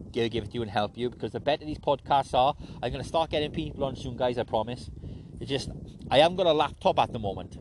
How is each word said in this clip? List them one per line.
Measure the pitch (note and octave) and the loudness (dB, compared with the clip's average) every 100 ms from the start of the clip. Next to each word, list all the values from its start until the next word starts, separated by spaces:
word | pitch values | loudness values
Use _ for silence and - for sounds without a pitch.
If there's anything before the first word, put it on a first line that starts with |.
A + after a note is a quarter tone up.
| - | -4
gi-, | B2 A#2 | 0 0
give | A2+ | 0
it | G2+ | -4
to | A#2+ | -6
you | |
and | G#2+ | -2
help | G#2 G#2 A#2 | 0 -2 -2
you, | A#2+ | -6
because | - A2+ | -4 -6
the | A2 | -2
better | C#3+ D#3 D3+ | 0 0 -2
these | D3 | -4
podcasts | - - - C#3 - | 0 0 4 2 4
are, | C3 C3+ - - - | 4 4 2 -8 -6
I'm | B2 | -4
gonna | C3+ | -4
start | A2+ E3 D#3+ | -2 0 2
getting | D#3+ D3 | 0 -2
people | - D3+ C3 | -4 -6 -4
on | C3+ B2 | -4 -4
soon, | C3 A#2+ | -8 0
guys, | B2+ A#2+ | 0 0
I | |
promise. | G#2+ A2+ A2 B2 - - - - - - | 0 0 -2 -6 -10 -12 -12 -12 -12 -10
It's | A#2 | -2
just, | C3+ - - - - - | -2 -2 -10 -12 -10 2
I | B2+ | 6
haven't | E3 F#3 | 6 6
got | F3 | 4
a | |
laptop | D3+ C#3+ - F#3+ D3+ | 4 2 2 2 4
at | A2+ | 2
the | A#2+ | 0
moment, | G#2 F#2+ F2+ - | -4 -4 -8 -12